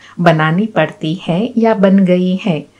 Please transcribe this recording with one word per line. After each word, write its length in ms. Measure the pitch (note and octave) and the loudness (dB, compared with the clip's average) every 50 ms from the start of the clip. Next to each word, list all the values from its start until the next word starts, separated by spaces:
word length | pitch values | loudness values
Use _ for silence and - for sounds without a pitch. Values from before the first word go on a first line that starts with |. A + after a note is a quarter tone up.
| - - - - | -20 -20 -8 -2
बनानी 480 | E3+ E3+ D#3+ D#3 D#3 D#3+ D#3+ F3+ A3 A3 | 0 2 2 2 0 0 0 0 -2 -2
पड़ती 460 | - F3+ D#3 D#3 - - - D#3 D#3+ F#3+ - | 0 -2 -2 -2 -4 -8 -6 -6 -6 -6 -4
है 280 | - D#3+ F3+ A3+ B3+ - A3 | -4 -4 -2 -2 -2 -2 0
या 160 | A3 A3+ A3 | 0 2 2
बन 240 | G#3 F#3+ G3 F#3+ G3 G3 | 2 2 4 4 4 4
गई 300 | F3 F3+ F3+ F#3 F#3 F3+ F#3+ | 4 2 2 2 0 -2 -2
है। 220 | - G3+ D#3+ D3 - - _ _ | -2 -4 -4 -4 -6 -10 _ _